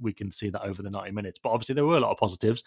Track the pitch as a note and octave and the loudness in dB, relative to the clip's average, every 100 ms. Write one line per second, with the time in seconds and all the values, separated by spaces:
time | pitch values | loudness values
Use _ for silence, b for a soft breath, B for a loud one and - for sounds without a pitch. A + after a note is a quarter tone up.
0 | A#2 G2 G2+ - G2+ G2 G2+ F#2+ G2 G2 | -6 -4 -6 -6 -6 -6 -6 -8 -8 -8
1 | F#2+ G#2 G2 - A#2+ A#2 A#2 C3+ D3 E3 | -6 -6 -8 -6 0 0 0 2 4 6
2 | A2 G2+ G#2+ F2+ A2 A#2+ | 4 2 -2 0 2 2